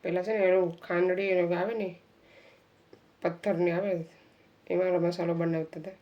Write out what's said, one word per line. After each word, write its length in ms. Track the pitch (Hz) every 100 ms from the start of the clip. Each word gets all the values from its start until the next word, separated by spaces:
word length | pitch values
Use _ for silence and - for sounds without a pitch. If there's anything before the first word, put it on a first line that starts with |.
પહેલાં 220 | 185 180
છે 80 | 185
ને 120 | 220 185
એનું 220 | 185 180 165 -
ખાંડડી 440 | 175 185 180 196
એનો 120 | 185 170 175
આવે 160 | 196 226
ને, 80 | 190 170 _ _ _ - - _ _ _ _ - _ _
પથ્થરની 520 | 175 170 208 170 175 170
આવે, 160 | 202 175 165 - - _ _ _ -
એમાં 320 | 175 185 180 170
મસાલો 280 | 175 170
બનાવતા 460 | 170 165 160 160 170
હતા 180 | 175 190